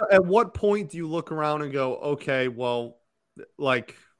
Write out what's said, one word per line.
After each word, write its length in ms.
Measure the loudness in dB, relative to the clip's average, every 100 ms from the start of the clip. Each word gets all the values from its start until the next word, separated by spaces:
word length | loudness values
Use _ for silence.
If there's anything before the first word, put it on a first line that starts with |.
| 4
at 140 | 4
what 300 | 6 2 2
point 360 | 0 0 0 -2
do 60 | -8
you 100 | -4
look 220 | -4 -4
around 300 | -2 -2 -2
and 100 | -2
go, 240 | -2 -2 -2
"Okay, 520 | -4 -4 -2 0 0
well, 520 | -2 -2 -2 -4 -12 _ _ _ -20 -18 -4
like, 380 | 0 0 -2 -18 _